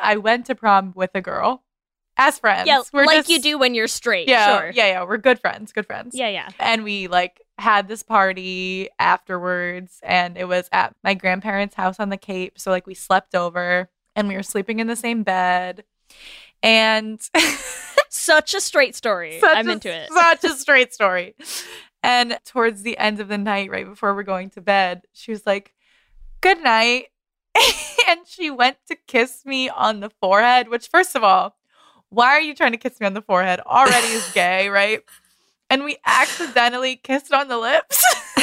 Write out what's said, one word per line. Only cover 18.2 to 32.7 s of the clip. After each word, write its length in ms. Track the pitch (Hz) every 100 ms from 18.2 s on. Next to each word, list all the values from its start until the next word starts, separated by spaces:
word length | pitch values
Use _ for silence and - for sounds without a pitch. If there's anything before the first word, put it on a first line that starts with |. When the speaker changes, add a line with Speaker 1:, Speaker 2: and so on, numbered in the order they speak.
| - 311 302
Speaker 2:
a 60 | 370
straight 320 | - 311 269
story. 440 | - 233 185 165 165
Speaker 1:
Such 160 | 381 311
Speaker 2:
I'm 120 | 226
Speaker 1:
a, 40 |
Speaker 2:
into 220 | - 196
it. 160 | 330 -
Speaker 1:
such 340 | 339 339 330
a 100 | 330
straight 400 | 269 - 269 247
story. 400 | - 196 180 180 - 311 - - - - _
And 360 | 240 247 240 - -
towards 360 | 254 226 202
the 140 | 220 -
end 240 | 214 208
of 80 | 202
the 80 | 208
night, 340 | 208 202 190
right 140 | 190 190
before 280 | 208 208
we're 80 | 196
going 260 | 196 185 190
to 100 | 202
bed, 400 | 180 196 185 180 _
she 200 | - -
was 120 | 214
like, 300 | 214 196 - _ _ _ _ - - -
"Good 220 | 370 381
night." 460 | 277 226 233 247 - _ _ _ _
<laughs> 60 | - 480 - - - 359
And 120 | 339
she 260 | 349 - 311
went 260 | 254 247 269 -
to 100 | 320 _
kiss 360 | 247 254 -
me 240 | 269 262 254
on 300 | - 214 214
the 120 | 202 -
forehead, 480 | 185 196 240 247 240
which, 180 | 233 -
first 280 | 339 359 254
of 80 |
all, 320 | 208 185 185 - _ _ _ _ _
why 200 | 202 247
are 120 | 294
you 140 | 311
trying 160 | 277 269